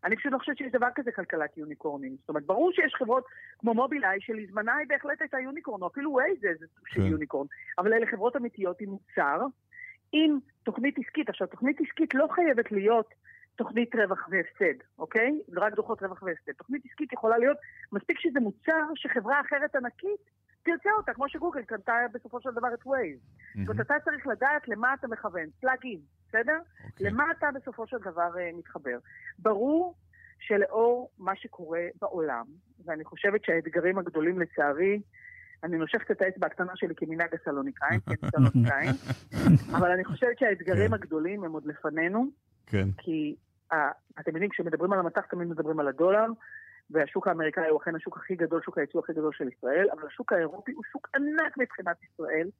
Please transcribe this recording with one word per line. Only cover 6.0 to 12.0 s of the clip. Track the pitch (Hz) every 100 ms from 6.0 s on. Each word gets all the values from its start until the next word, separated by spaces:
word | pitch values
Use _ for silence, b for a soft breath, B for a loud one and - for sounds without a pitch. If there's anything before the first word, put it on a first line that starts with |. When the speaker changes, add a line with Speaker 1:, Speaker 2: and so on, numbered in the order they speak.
| 294
Speaker 1:
ווייז | 262 269 196
זה | 202
איזה | 160 160 _
סוג | -
של | -
Speaker 2:
כן. | -
Speaker 1:
יוניקורן, | - 151 143 143 B B B
אבל | 190
אלה | 226 226
חברות | 220 226 254
אמיתיות | 240 - 185 175
עם | 202
מוצר, | 196 _ - 147 151 262 - _ B B B _
עם | 302 311 285 - _
תוכנית | - 226 262 277
עסקית. | 240 - 269
עכשיו, | 190 185
תוכנית | - 254 294
עסקית | 294 -